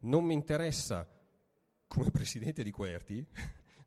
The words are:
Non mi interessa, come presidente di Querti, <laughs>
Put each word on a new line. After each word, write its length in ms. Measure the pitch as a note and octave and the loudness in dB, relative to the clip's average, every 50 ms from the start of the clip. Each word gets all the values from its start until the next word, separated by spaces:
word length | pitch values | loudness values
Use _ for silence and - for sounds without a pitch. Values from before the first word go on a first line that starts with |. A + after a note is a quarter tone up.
Non 240 | A2 A#2 C3+ E3 E3+ | 0 4 4 4 6
mi 100 | E3 D#3+ | 4 2
interessa, 760 | D3 D3 - D3+ D3+ E3 D#3+ C3 - - - G#2 E2+ E2+ - - _ _ _ _ _ _ _ _ _ _ _ _ _ _ | 2 2 2 0 0 2 0 0 -2 -2 -2 -2 -4 -4 -6 -12 _ _ _ _ _ _ _ _ _ _ _ _ _ _
come 240 | _ - - - - | _ 0 2 2 4
presidente 520 | - - - - - A#2+ A2 D3+ D3+ - A2+ | 2 2 0 0 -2 -4 -4 -4 -2 -2 -4
di 80 | G#2 | -4
Querti, 560 | G2+ - G2+ F#2 E2+ E2+ - - G2+ A#2 D3+ - - | -4 -4 -4 -4 -4 -6 -6 -6 -6 -8 -8 -8 -8
<laughs> 340 | - - - - - - - - - - | -8 -8 -8 -8 -12 -18 -20 -20 -20 -10